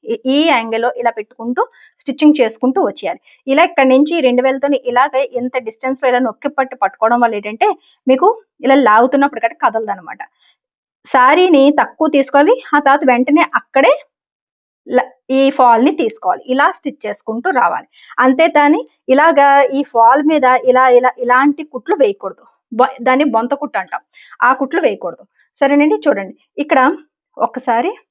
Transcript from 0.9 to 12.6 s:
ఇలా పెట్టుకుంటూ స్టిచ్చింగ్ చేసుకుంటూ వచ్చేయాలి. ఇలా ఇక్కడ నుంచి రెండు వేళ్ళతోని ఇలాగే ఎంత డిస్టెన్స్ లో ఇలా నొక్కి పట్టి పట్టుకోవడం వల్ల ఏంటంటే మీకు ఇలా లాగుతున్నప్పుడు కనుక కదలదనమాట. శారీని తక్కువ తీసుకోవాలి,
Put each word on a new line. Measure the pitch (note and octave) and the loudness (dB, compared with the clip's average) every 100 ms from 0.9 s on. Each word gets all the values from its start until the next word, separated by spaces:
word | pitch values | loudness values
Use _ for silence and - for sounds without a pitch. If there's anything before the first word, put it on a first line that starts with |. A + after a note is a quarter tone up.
| B3 | -2
ఇలా | A#3+ A3+ | -6 -6
పెట్టుకుంటూ | G#3+ _ A#3 B3+ A#4 _ _ _ | -16 _ -8 -6 -6 _ _ _
స్టిచ్చింగ్ | - - D4+ D4+ | -12 2 2 4
చేసుకుంటూ | A3 A3 B3+ C4+ E4 | 0 0 -2 0 -4
వచ్చేయాలి. | - F#3 - _ _ - | -4 -10 -10 _ _ -4
ఇలా | C#4 F4+ | 0 0
ఇక్కడ | - C4 | 2 2
నుంచి | C4 D4+ E4+ B3+ | 2 2 0 0
రెండు | B3 C4 | 2 0
వేళ్ళతోని | C4+ C#4+ C4+ B3 | -2 -2 -2 -2
ఇలాగే | A#3+ C#4+ C4 B3+ B3 | 0 0 -2 -4 -6
ఎంత | B3 B3+ A3 | -6 -8 -10
డిస్టెన్స్ | - C4 C4 | -10 -8 -4
లో | C4+ | -2
ఇలా | B3 B3+ | 0 -2
నొక్కి | G#3 C#4+ D4 | -6 -8 -4
పట్టి | C4 C4 | -6 -4
పట్టుకోవడం | - - A3 A#3+ | -6 -2 -2 0
వల్ల | A#3+ G#3 | 0 -2
ఏంటంటే | G#3 A3 G#4 F4 _ _ - | -10 -4 -2 -2 _ _ -2
మీకు | C4 F#4 A#4 _ _ C4+ | 2 2 0 _ _ 0
ఇలా | C4+ A#3+ | 2 4
లాగుతున్నప్పుడు | G#3+ A#3+ C#4 C#4+ A#3 A3+ | 2 2 0 -2 -2 -4
కనుక | - | -2
కదలదనమాట. | C4 A3+ G#3+ F#3+ E3+ G3+ - _ _ _ _ _ _ _ - | -4 -4 -8 -10 -12 -20 -20 _ _ _ _ _ _ _ -4
శారీని | B3+ B3+ D#4+ F#4 C#4+ C#4 D4 | 2 4 4 4 4 4 2
తక్కువ | - - D#4 D4 | -4 -4 -2 0
తీసుకోవాలి, | C4+ C#4 D#4 B4+ | 0 2 2 0